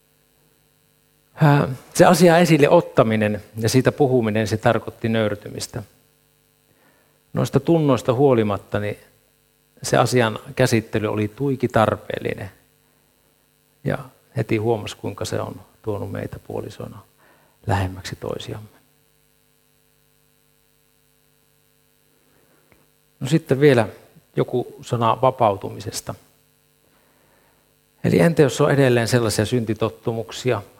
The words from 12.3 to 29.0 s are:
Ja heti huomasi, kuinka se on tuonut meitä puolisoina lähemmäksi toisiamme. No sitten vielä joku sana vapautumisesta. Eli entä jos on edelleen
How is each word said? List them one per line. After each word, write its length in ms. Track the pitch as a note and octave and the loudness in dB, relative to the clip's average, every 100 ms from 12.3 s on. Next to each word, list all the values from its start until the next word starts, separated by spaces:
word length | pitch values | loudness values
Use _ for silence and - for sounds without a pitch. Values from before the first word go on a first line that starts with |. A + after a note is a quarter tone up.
| - G#2 _ _ _ _ _ _ _ _ _ _ _ _ _ | -8 -12 _ _ _ _ _ _ _ _ _ _ _ _ _
Ja 140 | - G2 - _ _ B2 | -6 -6 -8 _ _ -6
heti 200 | A2+ A2+ | -4 -2
huomasi, 400 | A2+ A2+ G#2+ - | -2 -4 -6 -12
kuinka 280 | G#2+ G#2 A2 | -12 -10 -8
se 160 | G#2+ | -6
on 200 | G#2 G#2 - _ | -8 -12 -20 _
tuonut 300 | A2 G2+ G#2 | -8 -8 -8
meitä 280 | - - - | -10 -10 -14
puolisoina 600 | - A2 - - - G#2+ _ _ _ _ _ _ G2+ | -12 -12 -10 -14 -16 -16 _ _ _ _ _ _ -4
lähemmäksi 480 | F#2+ F#2 F#2 - - | -4 -4 -8 -14 -12
toisiamme. 640 | - G1+ - G#2+ G#2+ _ _ _ _ _ _ _ _ _ _ _ _ _ _ _ _ _ _ _ _ _ _ _ _ _ _ _ _ _ _ _ _ _ _ _ _ _ _ _ _ _ _ _ _ - | -10 -10 -12 -16 -18 _ _ _ _ _ _ _ _ _ _ _ _ _ _ _ _ _ _ _ _ _ _ _ _ _ _ _ _ _ _ _ _ _ _ _ _ _ _ _ _ _ _ _ _ -10
No 80 | C3 | -2
sitten 320 | D#3 - C3 | -2 0 4
vielä 280 | D3 A#2+ G#2 - _ - _ C#3+ | 6 4 2 -6 _ -20 _ -6
joku 400 | C3 B2 - - | -2 -4 -6 -12
sana 360 | - A#2 A2+ A#2+ | -6 -2 0 2
vapautumisesta. 920 | B2+ - A2 G2 G#2+ A2 A2+ - - A2 _ _ _ _ _ _ _ _ _ _ _ _ _ _ _ _ _ _ | 0 2 0 0 -8 -12 -12 -12 -12 -16 _ _ _ _ _ _ _ _ _ _ _ _ _ _ _ _ _ _
Eli 160 | - F3+ | 0 2
entä 220 | E3+ D#3+ | 2 4
jos 200 | C#3 - | 2 2
on 100 | C#3+ | 0
edelleen 360 | C#3 C3 A#2+ | 2 2 2